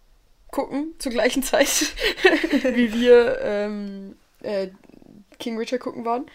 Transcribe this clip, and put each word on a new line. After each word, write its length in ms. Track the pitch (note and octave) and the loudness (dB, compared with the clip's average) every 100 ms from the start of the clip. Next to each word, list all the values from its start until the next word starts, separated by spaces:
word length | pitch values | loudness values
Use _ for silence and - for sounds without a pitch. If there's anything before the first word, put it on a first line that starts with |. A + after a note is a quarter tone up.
| _ _ _ _ _ | _ _ _ _ _
gucken 420 | - C4 C4+ D#4 - | -6 -4 -4 -6 -8
zur 140 | C#4 | -6
gleichen 300 | A#3 A#3 C#4 | 0 0 0
Zeit, 260 | - - C#4+ | 2 2 2
<laughs> 1040 | - D#4 - A4 - F#4+ D#4+ E4 C#4 B3+ | 0 -2 -2 -4 2 4 4 2 0 0
wie 180 | A#3+ A#3 | 2 2
wir, 460 | A3+ B3 A#3+ A#3 - | 2 6 8 6 0
ähm, 760 | - G#3 G#3 G#3 G3+ G3 G3 - _ _ | -2 -4 -4 -8 -10 -12 -16 -20 _ _
äh, 260 | - G3+ F#3+ F#3+ - - - - - - | -6 -4 -6 -10 -20 -20 -20 -20 -20 -12
King 180 | A#3+ A3 | -8 -6
Richard 220 | A3+ B3 | -4 -6
gucken 240 | B3+ B3 | -6 -8
waren. 220 | A#3 A#3+ D#4+ | -4 -4 -6